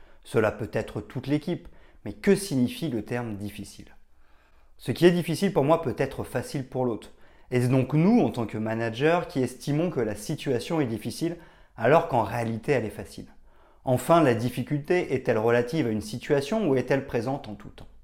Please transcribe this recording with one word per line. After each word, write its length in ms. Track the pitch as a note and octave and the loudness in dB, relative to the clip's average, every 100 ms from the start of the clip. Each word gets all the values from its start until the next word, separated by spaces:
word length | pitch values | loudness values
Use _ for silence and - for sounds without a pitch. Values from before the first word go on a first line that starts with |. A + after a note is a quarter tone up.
| - - | -20 -20
Cela 260 | - A#2+ G#2+ | -2 0 2
peut 200 | - G#2 | 0 -6
être 280 | A2+ G#2+ A#2+ | -4 -4 -8
toute 280 | G#2 B2+ B2+ | -8 -10 -2
l'équipe, 400 | D3 D3+ E3+ - - - - | -2 -2 -6 -8 -20 -20 -14
mais 100 | G#2+ | -12
que 200 | - G3+ | -2 2
signifie 540 | G3 G3 C3+ B2 - D#3+ | 2 2 0 0 0 -4
le 160 | A#2 | -4
terme 320 | G#2 A#2+ A#2+ G2+ | -4 -6 -6 -8
difficile ? 580 | G2+ - F#2+ - - - - - - - _ - - - | -8 -10 -14 -16 -20 -20 -20 -20 -20 -20 _ -20 -20 -12
Ce 120 | - | -6
qui 160 | A#2 E3+ | 4 6
est 60 | |
difficile 400 | F3 E3 D3+ G3 | 6 0 0 0
pour 120 | D#3+ | 2
moi 180 | C#3 E3 | 4 2
peut 120 | C#3 G#2+ | 0 -2
être 260 | C3+ - | -4 -4
facile 420 | G#2 B2+ A#2 C#3+ C3 | -6 -4 -4 -6 -6
pour 180 | C3 | -2
l'autre. 280 | B2+ G#2+ - - - - - | -2 -2 -8 -20 -20 -20 -2
Est-ce 180 | B2 B2 | 0 2
donc 240 | C3 C3 | 2 2
nous, 280 | D3+ F3 A#3+ | 4 4 6
en 80 | C3+ | 4
tant 160 | B2 A2 | 0 -4
que 120 | G#2+ | -4
manager, 720 | A2 A2+ A#2 A2 D3+ F3 E3 | -4 -2 -4 0 2 2 0
qui 120 | C3+ | -2
estimons 500 | B2 - - C#3+ F3 | -2 -2 -2 0 0
que 100 | D3+ | 0
la 160 | A2 G#2 | -2 -4
situation 640 | - D3+ D3 A#2+ - D#3+ | -6 -6 -2 -2 -2 -2
est 60 | C3 | 0
difficile 500 | A2 A#2+ - E3 E3+ - - - - | -2 -6 -4 -4 -6 -12 -20 -20 -2
alors 320 | A#2 D#3+ - | 4 4 4
qu'en 140 | B2 | 0
réalité 500 | G#2 A#2+ A2+ A2+ - | 0 -2 -4 -4 0
elle 140 | C3+ G#2+ | 0 0
est 40 | |
facile ? 380 | - G2+ - - - - - - _ | -8 -12 -14 -18 -20 -20 -20 -20 _
Enfin, 380 | - B2 - E3+ | -2 0 4 6
la 120 | D3 | 6
difficulté 800 | A2+ A#2+ B2+ A#2+ D3 C#3+ F3+ D#3 | 4 0 -4 -4 -4 0 0 2
est-elle 240 | C3 - A2+ | -2 0 2
relative 480 | A2+ A#2+ A#2+ D#3+ A#2 | 4 2 2 0 0
à 40 | |
une 100 | A2 | -2
situation 680 | G2 B2 - C#3+ C#3 A3 F#3+ | -4 -10 0 0 2 0 2
ou 60 | |
est-elle 320 | C3+ A#2+ C#3 C3+ | 0 2 -2 0
présente 420 | B2 A2+ C#3 - | -4 -4 -6 -8
en 60 | |
tout 140 | G2+ - | -14 -16
temps ? 200 | - - - | -18 -18 -20